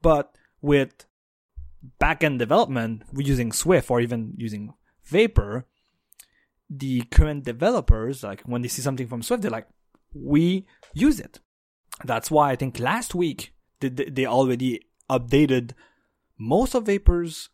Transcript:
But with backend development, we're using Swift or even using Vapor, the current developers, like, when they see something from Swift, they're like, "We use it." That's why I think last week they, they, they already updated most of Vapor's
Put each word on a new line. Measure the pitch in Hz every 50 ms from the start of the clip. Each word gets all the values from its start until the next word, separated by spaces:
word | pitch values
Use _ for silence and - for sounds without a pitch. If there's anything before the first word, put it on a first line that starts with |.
But | _ 165 156 147 - - _ _ _ _ _ _ -
with | 143 147 143 135 - _ _ - _ _ _ _ _ _ _ _ _ _ - - - - - - 131 - _
backend | - 147 160 151 - 156 139 127
development, | 120 110 143 196 233 - 135 127 113 113 113 110 - - -
we're | 135 143 139
using | 139 127 123 117 104
Swift | - - 160 185 160 123 -
or | 127 120
even | 120 113 123 117 113 110 - -
using | 117 113 107 104 104 107 - _ _ _ _ _ _
Vapor, | - 139 180 220 220 214 - 104 101 107 127 127 _ _ _ _ _ _ _ _ _ _ _ - _ _ _ _ _ _ _ _ _
the | 147 135 135 135 131 123 117 -
current | - - 156 151 151 147 135
developers, | 127 117 127 151 208 254 220 - - - 110 110 120 139 127 -
like, | 101 98 98 -
when | - 120 120 123
they | 123
see | - -
something | 123 139 139 127 131 113
from | 123 117 113
Swift, | - 240 247 196
they're | -
like, | 113 113 107 _ _ _ _ _ _ _ _ _ -
"We | 147 135 135 143 147 165 175 185 190 190 _ _ _ _ _ _
use | 143 220 294 294 196
it." | - - _ - _ _ _ _ _ _ _ _ _ _ - - -
That's | 123 123 113 - -
why | 156 151 147 143 135
I |
think | 120 139 131 - -
last | 117 131 175 226 240 - -
week | 175 175 165 135 - - - _ _ _ _ _ _
they, | - 135
they, | 127 127 139
they | - 143 127 131
already | 127 113 127 135 131 127 120 131 131 120 107 _ _ _ _ _ _
updated | 131 127 120 117 131 139 151 139 131 127 123 117 123 _ _ _ _ _ _ _ _ _ _ _ _ _
most | 107 113 139 190 254 262 -
of | 254 226
Vapor's | 214 202 202 202 - 180 175 170 170 156 - - -